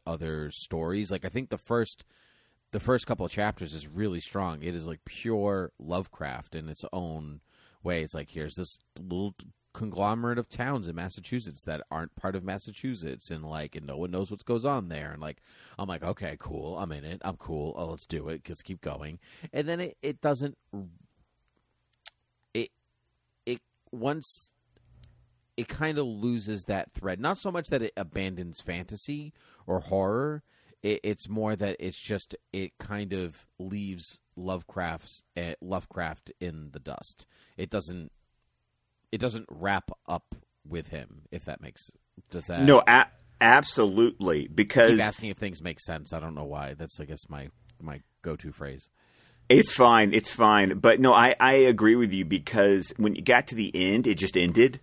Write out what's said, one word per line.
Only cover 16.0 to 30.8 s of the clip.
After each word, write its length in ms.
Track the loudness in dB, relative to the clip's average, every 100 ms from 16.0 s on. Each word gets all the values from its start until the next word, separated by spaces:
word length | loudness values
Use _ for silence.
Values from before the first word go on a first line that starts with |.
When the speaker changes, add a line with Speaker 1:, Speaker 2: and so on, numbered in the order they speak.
Speaker 1:
"Okay, 340 | -8 -8 -8 -12
cool. 360 | -12 -10 -10 -8
I'm 140 | -10
in 140 | -10
it. 180 | -12 -12
I'm 120 | -10 -10
cool. 380 | -8 -8 -6 -8
Oh, 100 | -10
let's 180 | -10
do 240 | -10 -10 -8
it. 120 | -12 -12
Let's 140 | -16
keep 180 | -14 -12
going." 400 | -10 -10 -12 -16 _ -20 -10
And 160 | -6 -6
then 100 | -6
it, 180 | -8 -8
it 180 | -8 -4
doesn't, 380 | -2 0 -4 -10 _ -14 -14 -18 _ _ _ _ _ _ _ _ _ _ -20 -20 _ _ _
it, 180 | -8 -8 _ _ _ _ _ _ _ -8
it, 140 | -8 _ _ _
once 580 | -6 -4 -4 -8 -14 -16 _ _ _ _ _ -20 _ _ _ _ -12
it 120 | -10
kinda 340 | -6 -6 -4
loses 640 | -6 -4 -4 -4 -6 -8
that 280 | -6 -6 -6
thread. 280 | -10 -8 -4
Not 180 | -4 -4
so 140 | -6
much 160 | -8 -4
that 140 | -4
it 100 | -4 -6
abandons 640 | -8 -6 -6 -6 -10 -12
fantasy 720 | -10 -10 -10 -12 -10 -10 -12 -18 _ _ -6
or 100 | -4
horror. 640 | -2 0 0 0 -2 -6 -12 _ _ _